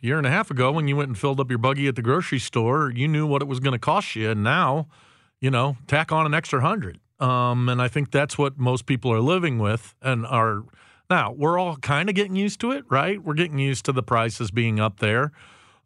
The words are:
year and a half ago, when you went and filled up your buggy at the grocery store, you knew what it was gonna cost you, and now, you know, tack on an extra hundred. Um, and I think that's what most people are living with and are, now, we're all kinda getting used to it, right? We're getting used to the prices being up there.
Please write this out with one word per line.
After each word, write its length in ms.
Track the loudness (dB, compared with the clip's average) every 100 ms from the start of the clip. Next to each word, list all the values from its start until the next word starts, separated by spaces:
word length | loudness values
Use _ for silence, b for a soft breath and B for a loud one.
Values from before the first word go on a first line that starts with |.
year 160 | -2 0
and 80 | 2
a 40 |
half 200 | 0 0
ago, 220 | 0 2
when 160 | 2 0
you 80 | 0
went 120 | -2
and 80 | -2
filled 220 | -2 0
up 80 | 0
your 100 | 0
buggy 280 | 0 2 0
at 60 | 0
the 60 |
grocery 360 | 0 0 0 -4
store, 520 | -2 -2 0 0 0
you 140 | 0 0
knew 180 | 0 2
what 140 | 0
it 60 | -2
was 120 | -2
gonna 180 | -2 0
cost 360 | 0 0 -2
you, 160 | -4 -2
and 100 | 0
now, 460 | 2 2 2 0 -4 b b b b _
you 100 | 0
know, 260 | 2 0 -2 0
tack 240 | 0 2
on 140 | 2 2
an 80 |
extra 260 | 0 0 0
hundred. 380 | 0 0 -4 -10 _ _
Um, 480 | 0 2 2 2 0
and 100 | 0
I 80 | 0
think 220 | -2 0
that's 260 | 0 0 0
what 220 | -2 0
most 260 | 0 0
people 260 | 0 -2 0
are 80 | 2
living 380 | 2 2 0 0
with 360 | 0 -2 -6 _
and 240 | -4 -4 -2
are, 380 | 0 2 0 -6 b b b 0
now, 240 | 0 0
we're 260 | 0 0 2
all 180 | 0 -4
kinda 360 | -2 0 0
getting 240 | 0 0 0
used 240 | -2 -2
to 120 | -4
it, 120 | -4 0
right? 320 | 0 0 -2
We're 100 | -4
getting 240 | -2 -2 0
used 280 | -2 -2 -2
to 60 |
the 100 | -2
prices 480 | 0 2 2 -2 -4
being 300 | 0 0 2
up 200 | 0 0
there. 320 | 0 0 0 B B B B B